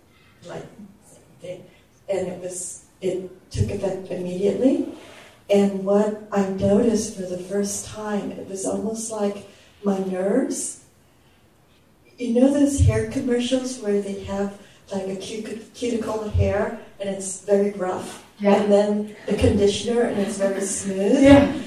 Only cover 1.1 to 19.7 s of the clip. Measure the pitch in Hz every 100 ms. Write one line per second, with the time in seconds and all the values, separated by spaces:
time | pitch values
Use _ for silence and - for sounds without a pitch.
1.1 | - _ - 180 180 - - _ _ -
2.1 | 190 185 180 180 - - - - _ 185
3.1 | - 185 - _ - - 202 190 190 -
4.1 | 180 180 180 202 226 262 - 269 - -
5.1 | - - - - 202 202 190 190 202 214
6.1 | - - 202 190 190 196 202 226 208 -
7.1 | 185 180 180 185 202 196 - - 214 208
8.1 | 202 180 - - 190 185 196 214 226 -
9.1 | 214 202 202 - - - _ 202 190 190
10.1 | 185 196 247 - - - - _ _ _
11.1 | _ _ _ _ _ _ _ _ _ _
12.1 | - 240 233 277 294 277 - - 220 226
13.1 | 262 254 240 247 262 254 - 208 202 196
14.1 | 196 196 196 202 - - - - 196 190
15.1 | 190 - 220 - - - - 240 226 -
16.1 | 220 208 196 196 196 220 233 - - 196
17.1 | 190 - - - 202 202 196 180 - -
18.1 | - - - 202 208 208 202 208 208 214
19.1 | - - 208 - 202 202